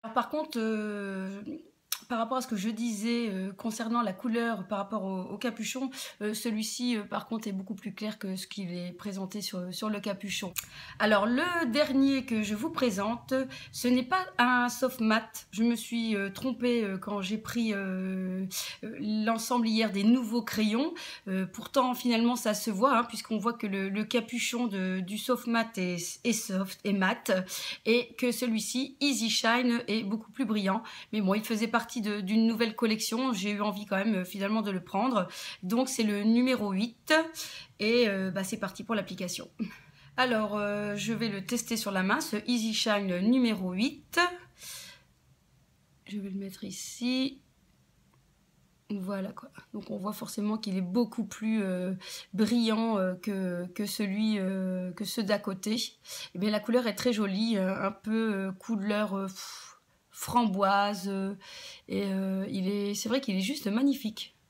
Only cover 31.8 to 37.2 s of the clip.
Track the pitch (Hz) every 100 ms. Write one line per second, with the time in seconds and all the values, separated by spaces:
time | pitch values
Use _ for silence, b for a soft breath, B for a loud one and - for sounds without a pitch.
31.8 | 233 254 208 208 185 220 226 226 226 220
32.8 | 226 220 - 226 262 202 202 202 208 196
33.8 | 208 190 214 190 185 196 196 220 202 185
34.8 | 180 196 254 220 180 B B B 180 233
35.8 | 262 - 214 202 214 233 254 247 208 190
36.8 | 233 - - 311